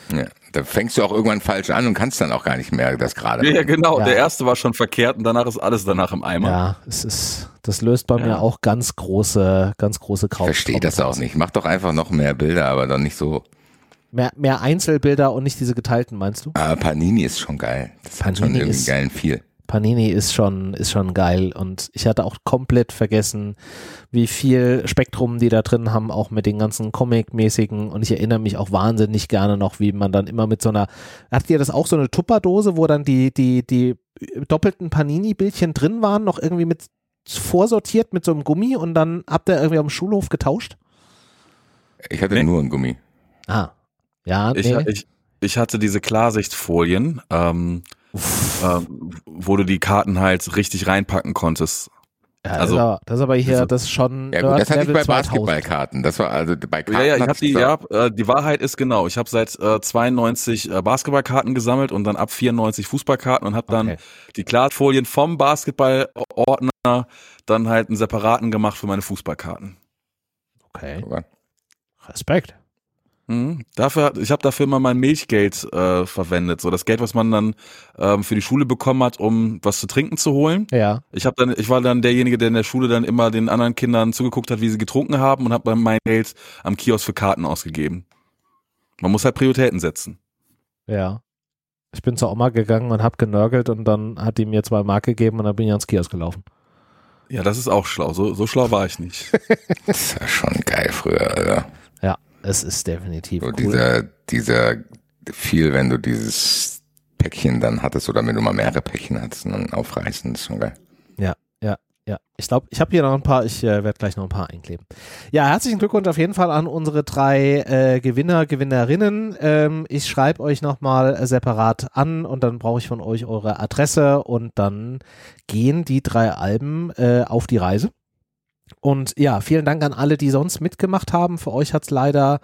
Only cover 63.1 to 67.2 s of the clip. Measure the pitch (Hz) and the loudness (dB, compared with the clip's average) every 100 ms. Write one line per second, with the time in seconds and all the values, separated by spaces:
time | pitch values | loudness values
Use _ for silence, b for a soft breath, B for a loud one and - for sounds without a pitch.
63.1 | 131 127 127 101 110 - 113 107 80 B | -2 0 0 0 -4 -2 -2 -2 -6 B
64.1 | B B - - 120 139 - 139 135 123 | B B -10 0 2 2 4 4 4 0
65.1 | - 156 160 139 151 - - 131 131 131 | 0 0 2 2 2 -2 0 2 2 -2
66.1 | - - - 117 135 127 - 123 123 123 | -6 -8 0 0 2 -2 -2 0 0 -2
67.1 | B | B